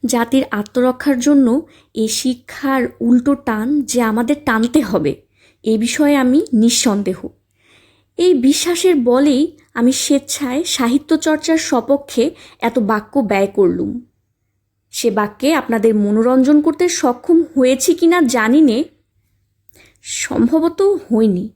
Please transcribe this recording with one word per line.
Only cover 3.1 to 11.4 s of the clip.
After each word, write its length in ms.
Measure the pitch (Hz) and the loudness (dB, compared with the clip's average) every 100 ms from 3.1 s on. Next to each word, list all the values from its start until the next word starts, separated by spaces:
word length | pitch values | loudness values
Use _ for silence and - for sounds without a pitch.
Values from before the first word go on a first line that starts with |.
| 247 247 | 2 2
টান 340 | 277 - 214 226 294 | -2 -2 -4 -2 -2
যে 160 | 240 240 | -2 -2
আমাদের 340 | 226 220 233 294 | 0 -2 -2 -2
টানতে 360 | - 226 233 294 | 0 0 2 0
হবে, 320 | 220 180 - - _ _ _ _ | 0 -2 -2 -6 _ _ _ _
এ 100 | - 220 | -2 -2
বিষয়ে 360 | 233 - 294 285 | -2 0 2 2
আমি 220 | 254 269 427 | 2 0 0
নিঃসন্দেহ। 680 | 226 226 - 254 202 196 185 - _ _ _ _ _ _ _ _ - | 2 2 2 0 -2 -4 -6 -12 _ _ _ _ _ _ _ _ -2
এই 140 | 349 302 | 2 4
বিশ্বাসের 560 | 254 294 339 339 370 330 | 2 0 -2 0 0 2
বলেই 400 | 240 247 285 262 339 - _ | 2 2 2 2 -2 -6 _
আমি 180 | - 240 | -2 0
স্বেচ্ছায় 680 | 262 - 285 277 - 277 254 359 | 0 0 -2 -2 -8 -6 -4 -6
সাহিত্য 440 | - 233 269 - 320 | -2 0 -2 0 -2
চর্চার 420 | 320 311 | 0 -2